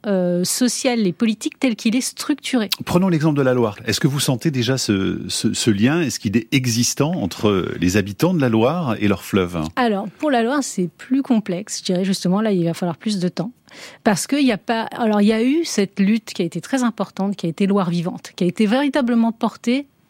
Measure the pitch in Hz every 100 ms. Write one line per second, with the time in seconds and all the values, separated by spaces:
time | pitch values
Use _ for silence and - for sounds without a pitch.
0 | 220 190 180 175 185 - 247 - 262 240
1 | 196 165 226 214 311 - 262 220 233 240
2 | - - - 294 - 254 202 - - 175
3 | 190 165 160 143 131 123 113 101 - 107
4 | 147 139 - 123 139 131 117 131 - 98
5 | 95 87 95 - 113 98 - 98 120 165
6 | 147 - 107 104 - 139 127 113 117 -
7 | 143 175 98 - 107 98 - - 90 101
8 | 101 101 165 180 131 110 120 175 151 107
9 | 104 95 - 101 87 85 80 - 240 196
10 | 208 - 302 247 226 294 254 - 175 _
11 | - 269 262 226 - 175 - - - 180
12 | 190 190 175 190 220 190 165 165 180 156
13 | 220 202 180 - 190 - _ - - -
14 | - 180 - 277 269 202 - 226 - -
15 | 226 208 208 220 247 311 330 - 196 -
16 | 196 220 - - 170 170 - 269 247 -
17 | 190 - 196 196 170 156 196 202 175 170
18 | 170 - - - 180 175 214 254 285 294
19 | 240 233 226 220 226 - - 262 285 _